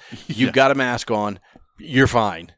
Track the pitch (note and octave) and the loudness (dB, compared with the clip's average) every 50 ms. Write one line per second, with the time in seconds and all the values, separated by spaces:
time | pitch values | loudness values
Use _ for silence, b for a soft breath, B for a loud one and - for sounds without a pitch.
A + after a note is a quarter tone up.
0 | - - - - - - A2 G#2 C3 B2+ A#2+ C3 C3+ C3+ C#3 C#3 C3 B2 B2 A#2 | -20 -20 -20 -16 -14 -8 -4 -2 -2 2 4 4 4 4 2 0 -2 -2 -4 -4
1 | - - A2 G#2 G#2 G#2 G2+ b b b b b b _ _ - - E3 C3 C3 | -4 -4 -2 -2 -2 -4 -6 b b b b b b _ _ -20 -10 -2 2 2
2 | C3+ - A#2 A#2+ A2 G2+ E2+ E2 E2+ - _ | 4 4 2 0 0 0 -4 -8 -12 -18 _